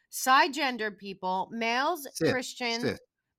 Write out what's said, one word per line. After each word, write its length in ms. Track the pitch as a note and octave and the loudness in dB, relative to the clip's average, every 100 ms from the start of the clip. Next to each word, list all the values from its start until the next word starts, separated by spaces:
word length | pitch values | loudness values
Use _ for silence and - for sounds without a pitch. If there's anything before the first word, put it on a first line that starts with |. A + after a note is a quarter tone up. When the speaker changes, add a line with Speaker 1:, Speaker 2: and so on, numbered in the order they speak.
| _ | _
Speaker 1:
cisgender 840 | - C4 C4+ C#4 C#4 C#4 A#3+ G#3+ G#3 | -4 4 6 4 2 -2 -2 -6 -6
people, 520 | G3 F#3+ F#3 F#3 F#3 | -14 -6 -4 -2 -4
males, 560 | A#3 A3+ A#3+ D4 F4 C#4 | -4 0 2 0 -2 -6
Speaker 2:
Cis, 160 | - D#3+ | 0 2
Speaker 1:
Christians, 520 | B3+ B3 - B3 A#3 | 2 -2 -4 -4 -2
Speaker 2:
cis. 180 | C3+ F2+ _ _ _ | -2 -4 _ _ _